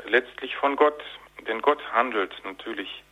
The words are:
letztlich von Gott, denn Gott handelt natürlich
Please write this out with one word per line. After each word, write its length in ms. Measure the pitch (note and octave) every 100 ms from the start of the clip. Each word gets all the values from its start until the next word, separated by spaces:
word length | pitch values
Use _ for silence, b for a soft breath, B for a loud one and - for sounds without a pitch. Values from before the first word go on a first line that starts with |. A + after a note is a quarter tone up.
letztlich 500 | - A#2 B2+ - B2+ -
von 200 | C#3 C#3
Gott, 260 | D3+ D3+ - - - - -
denn 120 | A2
Gott 220 | C3 D3 -
handelt 400 | A2 B2+ A2 F#2 -
natürlich 580 | G2 F#2+ - A2+ F#2+ - -